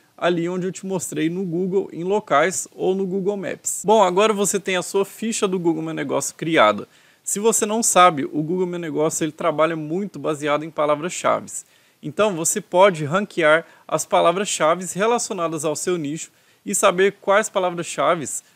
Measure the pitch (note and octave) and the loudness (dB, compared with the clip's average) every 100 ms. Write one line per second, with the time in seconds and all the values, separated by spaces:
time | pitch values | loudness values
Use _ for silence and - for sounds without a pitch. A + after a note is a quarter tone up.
0 | _ - E3+ F3 E3+ F#3 F3+ F3+ F#3+ F#3 | _ -4 -2 0 -2 -4 -6 -8 -6 -6
1 | - - D#3 F3 F#3+ E3 F#3+ F#3+ - C#3+ | -6 -4 -4 -4 -4 -4 -2 -2 -4 -8
2 | F3 G3+ G3+ C#3+ E3+ F3+ - - E3+ F#3+ | -4 -4 0 2 2 -2 -10 -4 -2 -2
3 | G3 G3 F#3 G3+ E3 - - - F3+ A3 | -2 -2 -4 -4 -6 -8 -8 -6 2 4
4 | F#3 F3+ G#3+ G3+ G#3 G3+ - F#3 E3+ G3 | 4 4 2 2 0 -2 -2 -4 -2 -2
5 | G3 - A3 A3+ G3+ F#3 E3+ D#3+ D#3+ D#3 | -2 -4 -6 -2 -2 0 0 0 -4 -6
6 | C#3+ C3 - - D#3 D#3 G#2+ G#2 - _ | -2 -2 -4 -6 0 6 6 4 -4 _
7 | _ _ - G3 A3 G#3+ G#3+ A3 A#3 F#3+ | _ _ -8 -2 0 0 0 0 2 6
8 | F3+ D3+ C#3 D3 D#3 F3+ F3+ F3 E3 D3 | 6 6 -2 -4 -2 -2 -2 -4 -6 0
9 | D#3 - D#3+ - F3 D3 D#3+ E3 D3+ E3+ | 0 0 -6 -2 -2 2 2 2 -4 -4
10 | G3+ D3+ D3 D3+ D3 D3 D#3+ D#3 D3 D3 | -6 -6 -6 -4 0 -2 -2 -2 0 0
11 | E3+ - B2+ A2 G2+ - - _ _ _ | -2 -2 0 0 -4 -14 -16 _ _ _
12 | D3+ - G#3+ E3+ E3 G#3+ - F3+ G3+ E3 | -12 0 0 0 -2 -4 -2 4 6 4
13 | D3 F3+ G#3 - D3+ D#3+ E3+ - - D#3+ | -2 -2 -2 0 4 4 2 -14 -6 -4
14 | - F#3 E3+ F3 G3+ - D#3 F3 F#3 F3+ | 0 2 4 2 -2 0 0 0 -2 -2
15 | A3 A#3+ - G3+ E3 D#3+ D#3 D3 - F3+ | 0 0 -2 -4 -4 -2 -4 -4 -4 -4
16 | C#3+ D#3+ - _ _ _ - G3+ G#3 F3+ | -4 -8 -12 _ _ _ -6 0 2 4
17 | G3 F#3+ - G3+ G#3+ G3+ F3+ F3 E3 - | 2 0 2 2 2 -2 -2 -4 -8 -2
18 | C#3+ F3 B2+ - - | 0 0 -2 -10 -14